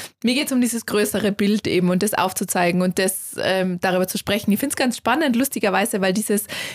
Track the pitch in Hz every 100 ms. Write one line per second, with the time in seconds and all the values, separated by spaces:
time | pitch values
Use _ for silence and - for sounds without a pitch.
0 | - _ 226 262 294 254 240 233 - 208
1 | 208 202 208 202 202 214 - 180 180 180
2 | 208 - 220 - 190 185 175 180 185 196
3 | 190 - - - - 190 185 180 190 185
4 | 185 196 - 202 - - 277 - 262 -
5 | 226 277 294 226 269 220 202 190 202 202
6 | 190 196 - 208 - - -